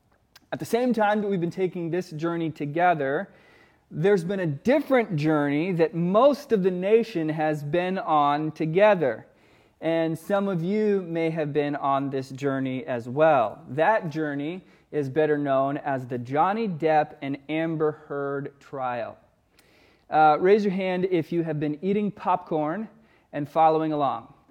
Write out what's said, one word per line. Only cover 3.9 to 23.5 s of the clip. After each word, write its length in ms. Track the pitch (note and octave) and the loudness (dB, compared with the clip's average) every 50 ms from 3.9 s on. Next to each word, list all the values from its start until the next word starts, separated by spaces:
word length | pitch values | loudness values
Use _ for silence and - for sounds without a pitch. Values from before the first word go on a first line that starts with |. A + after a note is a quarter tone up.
there's 340 | - D3 E3 G3+ G#3 F#3 D#3+ | -6 0 2 4 4 2 2
been 160 | F3+ G3+ F#3+ | -2 -4 -2
a 60 | F3+ | -2
different 720 | D#3 C#3 C#3+ - A3 C#4+ D#4 C#4+ - C4 B3 A3 - F3 | -2 -4 -2 2 2 2 2 2 2 2 2 2 2 0
journey 560 | D3 D3 D#3 D#3 D3 C#3+ C#3+ C#3+ D3 E3+ G3 | 0 2 2 2 2 2 2 0 0 0 0
that 220 | F3+ E3 D#3+ D3+ - | 2 2 0 0 0
most 580 | E3 E3+ F3+ G3 A3 C4+ D4 C4+ - - - | -2 0 2 4 6 6 6 4 2 -2 -2
of 100 | A3+ G3 | 0 2
the 80 | F3+ F#3+ | 2 0
nation 600 | F3+ F3+ F#3 G3+ A3 A#3 A3 - - E3 D#3 D#3 | 0 0 0 4 4 4 2 2 -2 -4 -2 -2
has 320 | D3+ D#3+ D#3 D#3 D3+ D3 | -2 -2 0 -2 -2 -2
been 360 | D3 C#3+ D#3 F3 F3+ F#3 F#3+ G3 | -4 -2 -2 0 0 0 -4 -4
on 540 | - E3+ D#3 D3 C#3+ C#3+ D3 D3+ D#3 D#3 | -2 2 2 4 4 4 2 0 -2 -4
together. 760 | - - E3 D#3 D#3+ F#3+ G#3 G#3+ G3+ F3 D3 B2 A2+ A#2+ - - _ _ _ _ _ _ _ _ _ - | -4 -4 -4 0 2 6 6 6 6 6 2 0 0 -2 -8 -20 _ _ _ _ _ _ _ _ _ -6
And 380 | - D#3+ E3 E3 E3 D#3+ D#3+ D#3 | -4 -2 0 0 0 0 -2 -4
some 300 | - - G3+ G3+ G3+ G3 | -4 -2 -2 0 0 0
of 140 | F#3+ D#3+ | -2 -2
you 400 | E3 F#3 G#3 G#3+ G#3+ G#3 G3+ G3 | -2 -2 0 0 2 2 2 0
may 280 | F3+ E3 E3 E3 E3 D#3+ | -2 -4 -4 -2 -2 -2
have 220 | D#3+ E3 D3+ D3 | 0 -2 -2 -2
been 240 | C#3+ D3+ C#3+ D3 D3 | 0 -2 0 -2 -2
on 340 | C#3 C#3+ C#3 C#3 C3+ C#3 C#3 | -4 -2 -2 -2 0 -2 -2
this 200 | C3+ C3+ C3+ - | -4 -6 -6 -8
journey 540 | C3+ B2+ C#3 C#3 C3+ C3+ C3+ C3 C3 C3 - | -8 -4 -2 -2 -2 -2 -2 -4 -4 -6 -6
as 220 | - B2+ A#2+ A2+ B2 | -4 -6 -6 -6 -4
well. 540 | B2 D3 D#3 D#3+ D3 B2+ A2 G#2 - - - - | 0 4 4 6 6 4 2 0 -2 -8 -14 -8
That 400 | B2+ D3 D#3+ G3+ A3 G#3 F#3+ D#3+ | -2 0 2 2 2 2 0 -4
journey 560 | C#3 D#3+ D#3 D3 C#3+ C#3+ C#3+ D#3+ F3+ F#3+ - _ _ _ _ - | -6 -4 -4 -4 -4 -6 -6 -6 -8 -10 -12 _ _ _ _ -8
is 180 | D3+ D3+ C#3 C3+ | -4 -4 -4 -2
better 280 | B2+ D#3 D#3 D3+ D3+ | 0 0 2 2 2
known 400 | D3 C#3+ C#3 C3+ C3+ C#3 C#3 C#3+ | 0 0 0 2 2 2 0 -2
as 300 | D3 - C#3+ C3+ C3 B2+ | -4 -4 -4 -4 -4 -4
the 120 | A#2+ C3 B2 | -6 -8 -8
Johnny 480 | B2 B2 C#3 D3 E3+ F#3 G3+ A3+ A#3 | -6 -4 0 0 0 0 0 -2 -4
Depp 500 | G3+ E3+ C#3 D#3+ D#3 D#3 D3+ D3+ D3+ - - | -4 -4 -2 0 2 4 2 2 0 -4 -10
and 180 | C#3+ C#3 C#3 C#3+ _ - | -8 -8 -8 -8 _ -6
Amber 440 | D#3 D#3+ E3 E3 D#3+ D3+ D#3 D3+ D3 - - - | -4 -2 -2 -2 -2 0 -2 -2 -2 -4 -10 -10
Heard 500 | C#3+ C#3+ C#3+ C#3 C#3+ C#3 C#3+ C#3+ - _ | -8 -6 -6 -4 -6 -6 -8 -10 -12 _
trial. 600 | - - D3 C3+ C3 B2 A#2+ A#2+ G#2+ G#2 - - _ _ _ _ _ _ _ _ _ _ _ _ _ _ _ _ _ - | -20 -14 -10 -8 -6 -6 -4 -6 -8 -8 -12 -18 _ _ _ _ _ _ _ _ _ _ _ _ _ _ _ _ _ 0
Uh, 300 | - D3+ D#3 D3+ D3+ D3+ | 2 4 6 6 6 4
raise 240 | F3+ F#3 G#3 A3 G3+ | 4 4 4 4 4
your 80 | G3+ | 2
hand 340 | F3+ F#3+ F#3+ F#3 F3+ F3+ F3+ F#3+ | 0 0 -2 -2 0 0 0 0
if 200 | F#3 E3 D3+ - | 0 0 0 0
you 120 | E3+ E3+ | -2 -2
have 180 | E3 E3 D3+ D3 | -2 -2 -2 -2
been 180 | D#3 D3 D3 - | -2 -4 -4 -4
eating 280 | F3+ F#3+ G3+ G#3+ G#3 G3 | -2 -2 0 0 -2 -2
popcorn 800 | - - - G3 F3+ F3+ - - E3+ D#3 D3+ D3+ E3+ G#3+ A3 - _ _ _ _ _ _ _ _ | -4 -4 -2 -2 -2 -2 -2 -4 -4 -2 -2 -2 -4 -6 -8 -12 _ _ _ _ _ _ _ _
and 160 | - D3 D3 | -8 -8 -6
following 440 | - | -2